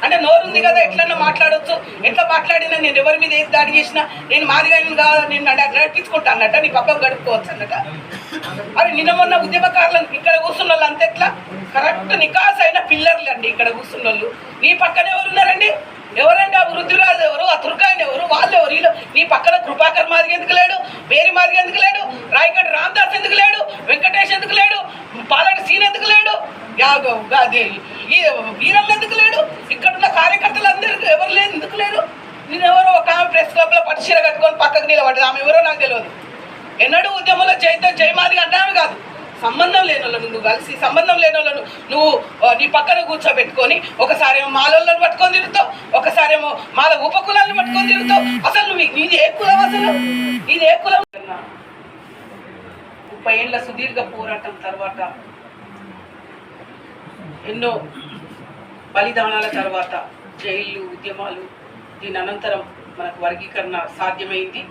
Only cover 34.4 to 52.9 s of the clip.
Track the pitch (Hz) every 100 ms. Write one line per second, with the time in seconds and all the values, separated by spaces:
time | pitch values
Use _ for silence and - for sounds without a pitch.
34.4 | 311 311 285 294 302 302 262 254 262 269
35.4 | 277 320 330 302 277 233 - - - -
36.4 | - - - - 247 330 392 392 370 359
37.4 | 370 370 339 330 359 359 320 349 359 359
38.4 | 339 359 392 381 311 - - - - -
39.4 | 233 269 349 392 370 302 247 233 226 226
40.4 | 214 220 - - - 320 330 349 320 311
41.4 | 302 285 - - - 285 311 277 - -
42.4 | - - 285 302 294 349 339 311 - -
43.4 | - - 494 - - - 508 - 277 269
44.4 | 277 269 277 320 339 339 339 - 370 370
45.4 | - 403 - - - - - - 302 311
46.4 | 302 294 - - 302 302 294 381 381 403
47.4 | - - 240 480 - 762 - - - 247
48.4 | 262 415 415 370 - 269 339 349 311 -
49.4 | 392 392 392 415 - 587 - 247 247 247
50.4 | 185 330 320 679 719 - - - 190 185
51.4 | - - - - - - - - - -
52.4 | - - - - -